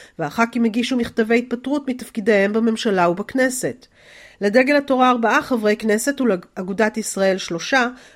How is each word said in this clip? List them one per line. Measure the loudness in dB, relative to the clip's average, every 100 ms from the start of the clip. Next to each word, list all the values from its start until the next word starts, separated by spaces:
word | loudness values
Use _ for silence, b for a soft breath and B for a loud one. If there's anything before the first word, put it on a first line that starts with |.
| B -8
והח"כים | -6 -2 -2 0
הגישו | 0 0 -2 -2
מכתבי | -2 -2 0 0
התפטרות | 0 -6 -4 -4 -4
מתפקידיהם | -8 -8 -4 2 2 2
בממשלה | 2 0 0 -2 2 2
ובכנסת. | 0 -4 -2 -2 -2 -6 -8 -16 B B B B B
לדגל | 0 2 4 2
התורה | 2 2 4
ארבעה | 4 2 2
חברי | 0 0 0 0
כנסת | 0 0 0 0
ולאגודת | 0 0 -4 -10 -6 -2 0 -2
ישראל | -6 0 0 0
שלושה, | -4 -8 -2 0 0 -4 B